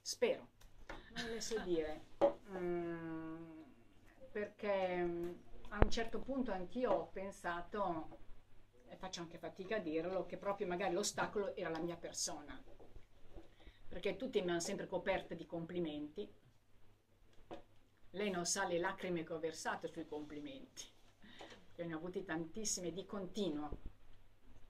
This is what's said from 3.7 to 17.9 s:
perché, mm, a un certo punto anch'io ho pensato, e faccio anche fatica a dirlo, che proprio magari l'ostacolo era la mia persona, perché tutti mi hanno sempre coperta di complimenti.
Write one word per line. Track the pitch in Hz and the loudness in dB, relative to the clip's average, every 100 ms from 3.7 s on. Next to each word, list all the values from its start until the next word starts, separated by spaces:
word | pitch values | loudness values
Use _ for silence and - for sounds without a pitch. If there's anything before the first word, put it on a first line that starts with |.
| - - - - - - | -18 -20 -20 -20 -16 -6
perché, | 214 208 - 208 196 185 180 | -4 -4 0 6 8 8 8
mm, | 175 170 175 175 - - - | 6 4 2 -2 -4 -2 0
a | 208 | 6
un | 208 | 6
certo | - 226 214 | 6 2 0
punto | 208 269 220 | 0 0 0
anch'io | 185 180 247 247 | 0 -2 0 2
ho | 185 160 | 2 2
pensato, | 185 196 196 175 175 - 214 196 160 156 - - - - - - - - | -6 -6 -6 -4 -4 -4 -2 0 -2 -4 -8 -10 -10 -12 -16 -16 -20 -18
e | 180 | -10
faccio | 180 180 | -8 -6
anche | 165 170 | -8 -8
fatica | 160 - 185 214 | -8 -6 0 0
a | |
dirlo, | 170 156 170 190 175 | 2 0 2 0 0
che | 180 | -2
proprio | 202 196 190 | 0 0 0
magari | 175 196 | 2 4
l'ostacolo | 175 202 - 180 208 190 | 4 2 2 2 2 0
era | - 175 | 0 -2
la | 160 | 0
mia | 170 165 | 0 -2
persona, | 156 - - 156 147 135 - - - - - - - - - - - - - | -4 -2 -2 -2 -8 -10 -10 -12 -10 -12 -12 -10 -10 -8 -12 -14 -18 -8 -2
perché | 180 196 180 | 0 2 2
tutti | 262 208 | 2 4
mi | 180 | 4
hanno | 170 | 4
sempre | 190 190 - | 2 0 0
coperta | 180 196 185 - | 0 2 2 0
di | 165 160 | -6 -4
complimenti. | 170 165 180 165 147 147 202 208 - - - - - - - _ - - - - - - - - | -4 -2 0 0 0 -4 -6 -8 -10 -20 -20 -20 -18 -18 -20 _ -20 -20 -16 -10 -10 -10 -18 -20